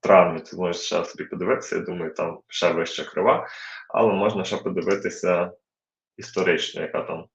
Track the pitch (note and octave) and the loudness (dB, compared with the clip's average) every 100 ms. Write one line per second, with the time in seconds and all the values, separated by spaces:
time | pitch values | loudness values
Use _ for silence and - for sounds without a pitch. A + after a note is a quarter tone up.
0 | - F#2+ F2 E2 - F2 F2+ E2+ - F2 | 8 8 8 0 -10 -4 -2 -2 -2 -2
1 | - - - F2+ F2+ C3 - G2 F2 F2 | -2 -8 -10 -4 0 0 -2 -6 -4 -6
2 | D#2+ - D#2+ E2+ _ - F2 E2 E2 - | -6 -4 -6 -6 _ 0 2 2 -2 -4
3 | D2+ F2 G#2 - - - - - - - | -6 2 4 2 0 -12 -14 -16 -4 2
4 | A2 F#2+ G#2 G2 F#2 G#2 - F2+ E2+ G2 | 4 4 2 0 -4 -4 -4 -2 0 0
5 | - - F#2 F2 F2 - _ _ _ _ | -2 -2 2 2 0 -6 _ _ _ _
6 | _ - - - F2+ D#2+ - - D#2+ D2+ | _ -18 -8 0 2 2 -2 -6 -6 -4
7 | D#2+ E2 - | -6 -10 -12